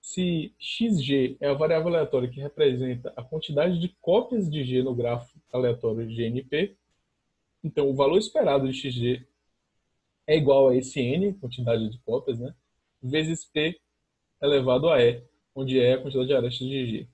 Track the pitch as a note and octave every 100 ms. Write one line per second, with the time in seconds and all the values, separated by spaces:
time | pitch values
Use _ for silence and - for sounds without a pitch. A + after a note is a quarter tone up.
0 | - - F3+ E3+ - _ - - A#3 F#3+
1 | C3 C#3 B2+ - C#3+ C#3 D#3 D#3+ E3 E3+
2 | D3+ C3 B2 B2+ C#3+ - D3 B2 B2+ B2
3 | - - A#2+ D#3+ - C#3+ E3+ F3 F3 _
4 | - G3 B3 A#3+ F3 D3+ B2+ B2+ B2+ A#2+
5 | A#2+ A#2+ - _ _ B2 B2+ A#2 A#2 A2
6 | A#2 A2+ A#2 A#2+ C3 D3 G3 _ _ _
7 | _ _ _ _ _ _ D#3+ - C#3 C3+
8 | C#3 F3+ A3 D#4 G#3 C#3 C3+ C3 C#3 B2
9 | A#2+ B2+ - _ _ _ _ _ _ _
10 | _ _ - D#3 C#3 C#3 C3+ B2+ B2+ D3
11 | A#2+ D3+ G3+ F#3+ B2+ A#2+ A#2+ A#2 A2 A#2+
12 | - A#2+ - A#2 B2+ - _ _ _ _
13 | B2+ D3+ D#3 E3 - D#3 D#3 F3+ _ _
14 | _ _ _ _ C#3+ C#3+ B2+ B2+ E3 D3
15 | A#2+ A#2+ - _ _ C3+ C3+ B2+ B2 C3
16 | D3 C3 B2+ C#3 A#2+ A#2+ C3 C3+ B2 A2
17 | -